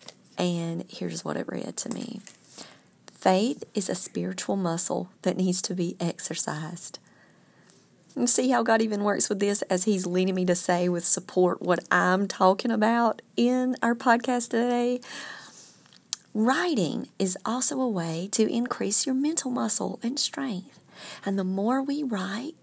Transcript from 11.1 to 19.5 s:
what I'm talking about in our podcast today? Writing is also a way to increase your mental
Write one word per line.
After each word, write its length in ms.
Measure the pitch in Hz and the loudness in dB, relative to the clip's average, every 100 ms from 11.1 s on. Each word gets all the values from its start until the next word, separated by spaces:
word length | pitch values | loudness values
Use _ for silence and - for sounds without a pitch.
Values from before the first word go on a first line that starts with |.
| - 185 180 180 - | 0 0 4 4 2
what 240 | 175 170 - | 0 0 2
I'm 380 | 180 180 190 196 | 2 4 2 0
talking 440 | - 190 190 240 | 4 4 4 0
about 500 | 220 214 233 233 - - - | 2 2 4 2 0 -4 0
in 400 | 240 254 254 247 | 2 2 0 0
our 140 | 233 233 | 0 2
podcast 540 | 254 233 262 247 - | 4 4 2 0 0
today? 500 | 233 240 240 240 247 - - - - - - - - _ - _ - _ | 0 2 2 0 -2 -6 -14 -14 -16 -18 -20 -20 -20 _ -20 _ -14 _
Writing 760 | 214 226 302 359 247 156 - - - | 0 2 2 0 2 0 -2 -6 -2
is 200 | 190 - 214 | 0 0 -2
also 340 | 247 254 269 | 0 0 2
a 80 | 254 | 0
way 400 | 190 165 165 202 | 0 -2 -4 0
to 200 | - 220 | 2 2
increase 540 | 233 247 - 196 - 269 | 0 -2 -4 0 2 2
your 100 | 262 | 0
mental 360 | 294 330 254 | 0 0 -2